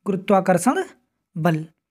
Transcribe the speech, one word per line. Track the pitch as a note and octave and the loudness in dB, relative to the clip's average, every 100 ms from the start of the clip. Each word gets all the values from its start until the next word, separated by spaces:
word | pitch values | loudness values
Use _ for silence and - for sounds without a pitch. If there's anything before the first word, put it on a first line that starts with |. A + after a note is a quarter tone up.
| - | -6
गुरुत्वाकर्षण | F#3+ F#3+ G3 F#3+ F3 A#3 E4 F4+ - _ _ _ F3 | -6 0 2 2 2 2 0 -4 -12 _ _ _ -4
बल। | E3 D#3 D#3+ _ _ | -2 -2 -6 _ _